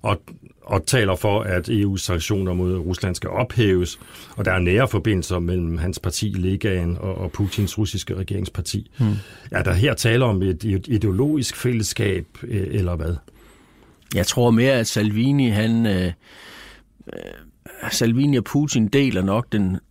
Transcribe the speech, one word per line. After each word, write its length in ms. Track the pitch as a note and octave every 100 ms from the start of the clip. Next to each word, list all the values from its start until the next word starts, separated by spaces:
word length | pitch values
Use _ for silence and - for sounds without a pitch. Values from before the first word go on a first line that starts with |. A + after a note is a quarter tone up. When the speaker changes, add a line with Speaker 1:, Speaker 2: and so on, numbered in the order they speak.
Speaker 1:
Og, 200 | A2+ G2 - - - _
og 240 | - G2 -
taler 300 | C3 G2+ F2+
for, 240 | G#2+ G2+
at 280 | F#2+ F2+ F2+
E 160 | A2+ G2+
U's 120 | F#2+
sanktioner 560 | - F2 - G#2 F#2
mod 240 | F2+ F2+ F#2
Rusland 380 | E2+ F2+ G2 F2
skal 140 | -
ophæves, 720 | F#2+ A2 - G#2+ F#2 F2 - - - - -
og 100 | F#2+
der 60 |
er 80 | F#2
nære 280 | F2 G2 C3+
forbindelser 520 | G#2 F#2+ F#2+ - E2+
mellem 380 | E2+ F2+ E2+ E2
hans 220 | D#2 -
parti, 260 | F#2 - G#2+ G2
Legaen, 600 | F2+ F#2+ G#2+ F#2 E2+ F2
og, 160 | F#2+ F2+
og 140 | F2+
Putins 460 | - G2+ - G2 -
russiske 380 | G#2 - - F#2
regeringsparti. 760 | F2+ G2 F#2+ - E2 G2+ - -
Speaker 2:
Hmm. 160 | A2 G2+ - - -
Speaker 1:
Er 120 | F#2
der 100 | F#2+
her 200 | F2+ C#3+
tale 320 | A2+ A2+ A#2+ B2+
om 160 | F#2+
et, 220 | F#2+ E2+ G#2+
et 220 | F#2+ -
ideologisk 680 | A2+ G#2 F#2+ C#3+ D3+ A#2+ -
fællesskab, 680 | B2 A#2 G#2 - G#2 F#2 - -
øh, 240 | - G#2 F#2
eller 240 | G#2+ F2+ F2
hvad? 200 | D#2 E2+ - - - - _ _ - _ _ G2
Speaker 2:
Jeg 120 | F2+
tror 240 | - A#2+
mere, 220 | A2+ C3
at 140 | C3 A2+
Salvini, 600 | - G#2+ G#2+ B2+ C#3+ B2
han, 360 | G#2 A2 A2+ A2+
øh, 200 | F#2+ F2+ E2+ - - - - - - _ _ -
øh, 800 | - G1+ - D#2+ _ - - A#2
Salvini 460 | - A#2 A#2 C#3+ C3
og 60 |
Putin 440 | - C#3 D3+ B2 G#2+
deler 340 | C#3 C3+ A2
nok 300 | F#2+ G#2 -
den 260 | G#2+ F#2+ F#2 _